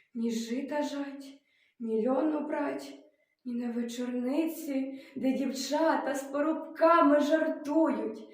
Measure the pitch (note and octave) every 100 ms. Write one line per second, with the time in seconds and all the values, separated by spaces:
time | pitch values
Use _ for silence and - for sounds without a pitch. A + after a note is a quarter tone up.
0 | _ A#3+ A#3 A3 A3+ B3+ C#4 D4 C#4 C#4+
1 | C#4 C#4 - - _ _ _ - A3+ A3
2 | A#3+ C4 D#4 D4+ D4+ D4+ C#4+ - - -
3 | - _ _ _ B3 A#3+ A#3+ A#3 A#3 -
4 | B3 B3 B3 D4+ D#4+ - - C4+ C4 -
5 | - - C4 C4 C#4 - - D4+ D#4+ C4
6 | B3 C#4+ - C#4+ D#4 D#4 - - D#4+ E4+
7 | C#4+ D4 C#4+ D#4+ D#4 - C#4 D#4+ D4 G#3+
8 | G#3+ - -